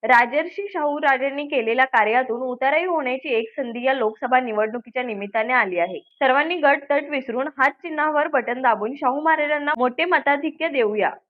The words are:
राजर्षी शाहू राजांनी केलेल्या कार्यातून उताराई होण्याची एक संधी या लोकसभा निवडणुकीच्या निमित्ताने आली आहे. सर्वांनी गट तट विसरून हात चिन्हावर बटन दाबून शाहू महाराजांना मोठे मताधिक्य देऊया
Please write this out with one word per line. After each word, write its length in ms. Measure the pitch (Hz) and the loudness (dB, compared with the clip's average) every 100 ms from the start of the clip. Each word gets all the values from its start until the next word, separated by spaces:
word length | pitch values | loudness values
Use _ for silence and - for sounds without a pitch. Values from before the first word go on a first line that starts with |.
राजर्षी 640 | 226 247 240 277 330 359 403 | 6 4 6 0 -2 -6 -8
शाहू 260 | 370 294 294 | -2 -2 0
राजांनी 460 | 294 262 269 277 | 0 2 0 -4
केलेल्या 400 | 294 294 226 240 | -4 -2 0 2
कार्यातून 560 | 262 240 214 233 247 233 | 2 4 4 2 0 -4
उताराई 440 | 262 247 262 302 | -4 -2 0 0
होण्याची 440 | 359 330 262 262 294 | 0 -2 -2 -4 -2
एक 220 | 233 226 - | -2 -2 -6
संधी 280 | 247 233 | -6 -2
या 100 | 254 | -2
लोकसभा 460 | 269 220 220 240 254 | 0 0 -2 0 2
निवडणुकीच्या 600 | 254 214 220 233 233 254 | 2 -2 -2 -4 -8 -8
निमित्ताने 500 | 247 208 202 226 220 | -6 -6 -4 -4 0
आली 260 | 254 202 175 | 0 0 0
आहे. 200 | 175 175 | -2 -4
सर्वांनी 580 | _ _ 262 262 311 349 | _ _ 2 2 2 2
गट 220 | 285 294 285 | 2 2 0
तट 120 | 285 294 | -2 0
विसरून 380 | 294 262 233 277 | -6 -4 -6 -6
हात 220 | 294 269 | 0 0
चिन्हावर 560 | - 349 311 302 302 311 | 0 -10 -2 0 0 2
बटन 360 | 285 - 240 | 0 -2 0
दाबून 320 | 262 214 208 | 2 2 -2
शाहू 260 | 285 269 269 | -2 -2 0
महाराजांना 520 | 311 311 294 302 294 302 | 2 2 2 -2 -2 0
मोठे 280 | 247 247 | 0 0
मताधिक्य 640 | 339 339 277 285 302 294 320 | 0 2 2 0 -2 -4 -4
देऊया 420 | 277 220 214 175 - _ | 0 0 2 0 -2 _